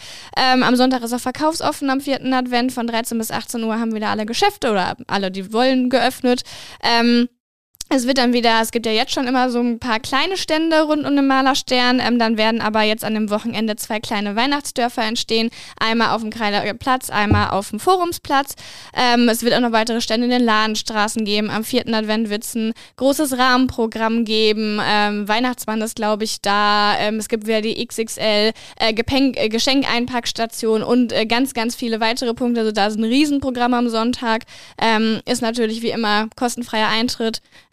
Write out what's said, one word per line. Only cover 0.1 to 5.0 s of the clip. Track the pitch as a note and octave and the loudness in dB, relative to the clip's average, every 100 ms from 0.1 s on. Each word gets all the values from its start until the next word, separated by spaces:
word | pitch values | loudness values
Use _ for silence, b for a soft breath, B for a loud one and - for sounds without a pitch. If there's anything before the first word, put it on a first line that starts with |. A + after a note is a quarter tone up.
| B B - | B B 0
Ähm, | B3+ B3+ | 2 4
am | A3+ B3 | 4 4
Sonntag | B3+ B3+ | 4 2
ist | A#3 | -2
auch | A#3+ | -4
verkaufsoffen | B3+ B3 D#4 E4 C#4+ D4+ C#4 | -4 0 -2 0 -4 -2 -2
am | C4+ | -2
vierten | C#4 C4 B3+ | -2 -4 0
Advent. | B3+ B3 A#3+ B3+ | -2 0 0 0
Von | B3 A#3 | -2 -4
dreizehn | A3+ A3+ A#3 | -4 -2 -4
bis | A3+ | -4
achtzehn | A3 - A#3 | -6 -6 -6
Uhr | A3 A3 | -2 -2
haben | A3+ A3 | -2 -2
wieder | G#3 | -2
alle | G#3 G#3+ | -2 -2
Geschäfte | A#3+ G4+ G#4 B3 | 0 0 0 -2
oder | G3+ F3 - | 0 -2 -6